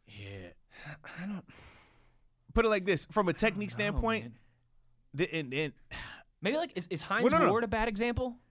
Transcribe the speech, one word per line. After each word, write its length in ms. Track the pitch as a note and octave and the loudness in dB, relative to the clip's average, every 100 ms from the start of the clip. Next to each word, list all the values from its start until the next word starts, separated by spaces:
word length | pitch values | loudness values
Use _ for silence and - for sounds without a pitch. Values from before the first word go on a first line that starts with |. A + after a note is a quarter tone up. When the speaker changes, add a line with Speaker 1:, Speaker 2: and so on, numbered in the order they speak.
| - | -20
Speaker 1:
Yeah. 880 | G#2 G2+ G2 F2 - _ - D3+ D3 - E3 | -16 -14 -12 -14 -18 _ -18 -16 -16 -14 -10
Speaker 2:
I 40 | F#3+ | -8
don't 180 | G3 - - - - - _ _ _ _ _ _ | -8 -10 -20 -20 -20 -20 _ _ _ _ _ _
Speaker 1:
Put 100 | A3 A3+ | 4 4
it 20 | |
like 160 | G#3 | 4
this. 220 | F#3 E3 - | 4 0 2
From 220 | G#3+ F#3 | 0 2
a 40 | |
technique 380 | D#3 A3 G3+ G#3 | 2 2 2 -6
Speaker 2:
I 40 | - | -2
don't 0 | |
know, 60 | G#3 | 0
Speaker 1:
standpoint, 320 | G3+ A3+ A3 | 0 0 -2
Speaker 2:
man. 80 | A#2 - _ _ _ _ _ _ _ | -6 -16 _ _ _ _ _ _ _
Speaker 1:
the, 200 | C#3 F3+ | -2 0
and, 200 | D#3+ C3 | 0 -4
and 180 | C3+ D3+ - - - - - - _ | -2 -4 -6 -16 -14 -12 -16 -20 _
Speaker 2:
Maybe, 140 | F#3 D4+ | -2 0
like, 140 | E4+ - | -2 -6
is, 100 | E3+ | -6
is 120 | F3 | -8
Hines 200 | - G3+ B3 | -2 2 4
Speaker 1:
Well, 80 | D#4+ | 6
no, 60 | D4 | 4
no. 40 | |
Speaker 2:
Ward 140 | G#3+ | 2
a 40 | A3+ | 0
bad 200 | A3 A#3 | 0 0
example? 480 | G3+ A#3+ A#3+ B3+ A#3+ _ | 0 -2 -2 -4 -8 _